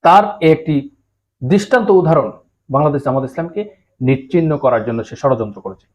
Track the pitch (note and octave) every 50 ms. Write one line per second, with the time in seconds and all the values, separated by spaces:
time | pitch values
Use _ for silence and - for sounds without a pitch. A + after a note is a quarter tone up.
0 | - E3 F3 G3+ G3+ - - - E3+ D#3+ D#3+ D3+ - - D3+ C#3+ C#3 - _ _
1 | _ _ _ _ _ _ _ _ B2+ B2+ F3 G3+ G3+ - C4 B3 A3 G3 G3 F#3
2 | E3+ D#3 E3 D#3 B2 G#2 - - _ _ _ _ _ _ C3 C#3 D3+ D3+ C#3+ C#3+
3 | - C#3 C3 C3+ C3 B2+ - - E3 E3+ - G#3 G#3 G#3 _ _ _ _ _ _
4 | C3 B2+ C3+ C3 - - - F3 E3 D#3+ D3+ C#3 - C3 B2+ A2+ G#2 A#2 A2+ A2+
5 | G#2+ - A2+ - - C#3 C3 A2+ A2 G#2 G2+ G2 - G2 F#2+ _ _ _ _